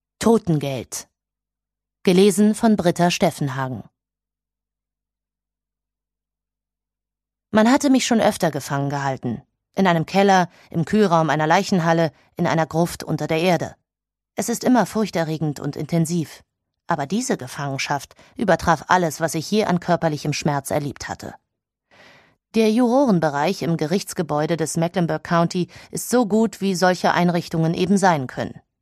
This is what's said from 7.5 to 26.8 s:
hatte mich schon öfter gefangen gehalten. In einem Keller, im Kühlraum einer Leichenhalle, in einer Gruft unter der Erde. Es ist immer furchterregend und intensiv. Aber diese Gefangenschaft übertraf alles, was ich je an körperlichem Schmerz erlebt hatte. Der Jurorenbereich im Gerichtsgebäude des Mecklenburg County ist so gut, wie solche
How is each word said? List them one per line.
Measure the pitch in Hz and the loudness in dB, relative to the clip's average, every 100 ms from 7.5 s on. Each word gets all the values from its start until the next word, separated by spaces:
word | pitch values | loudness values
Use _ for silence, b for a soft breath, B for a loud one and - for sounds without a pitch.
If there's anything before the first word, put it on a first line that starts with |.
| 214 220 | 2 4
hatte | 277 285 | 4 4
mich | 262 - | 2 2
schon | 226 | 2
öfter | 196 208 175 | 2 2 -2
gefangen | 151 - 143 139 | -2 -6 -4 -2
gehalten. | 143 139 131 127 107 _ _ _ | -4 -4 -4 -6 -8 _ _ _
In | - 190 | 0 2
einem | 170 156 | 2 2
Keller, | 190 202 190 175 b b | 2 4 4 2 b b
im | - 160 | -4 0
Kühlraum | 214 208 165 160 | 2 4 4 2
einer | 151 156 | 0 2
Leichenhalle, | 175 208 190 165 165 160 b b - | 2 2 0 2 2 0 b b -4
in | 170 | -2
einer | 160 160 | 0 0
Gruft | 160 170 - | 0 -2 -2
unter | - 156 151 | -6 -6 -2
der | 160 | 0
Erde. | 180 165 139 - _ _ _ _ _ - | 2 0 -2 -12 _ _ _ _ _ -8
Es | 214 | -6
ist | 226 | -2
immer | 247 254 185 | 2 2 2
furchterregend | 214 214 180 160 156 156 143 | -2 -2 -2 -4 -2 -4 -4
und | 143 - | -8 -8
intensiv. | 151 170 156 175 143 - _ _ _ _ _ | -4 -2 0 -2 -6 -10 _ _ _ _ _
Aber | 165 135 | -6 -4
diese | 202 254 196 | -4 -4 -6
Gefangenschaft | 123 - 143 135 - 143 - _ b b | -6 -10 -8 -6 -6 -6 -8 _ b b
übertraf | 196 170 - 160 - | 0 0 2 0 2
alles, | 185 170 - | 2 2 -2
was | 160 | -4
ich | 165 143 | -4 -2
je | 208 202 | -2 0
an | 175 | -2
körperlichem | - 170 165 151 151 | 0 0 0 -4 -6
Schmerz | 143 - 143 - | -4 -2 -2 -2
erlebt | 151 147 - - | -4 -4 -10 -12
hatte. | - - - _ _ _ _ _ b b b b b _ | -12 -14 -18 _ _ _ _ _ b b b b b _
Der | 226 220 | 0 2
Jurorenbereich | 220 247 254 285 185 156 143 156 196 | 4 2 2 4 2 2 0 -2 -2
im | - 165 | -4 -2
Gerichtsgebäude | 151 185 - - 180 147 156 165 | 0 -2 -4 -8 -4 -2 -2 -2
des | 156 - | -4 -2
Mecklenburg | 165 - 170 156 - | -2 -2 -2 -4 -2
County | 170 170 185 175 B B | 0 0 -2 -6 B B
ist | 165 - | -12 -2
so | 240 220 | 0 2
gut, | 208 226 - | 2 0 -2
wie | 196 | -4
solche | 180 | 2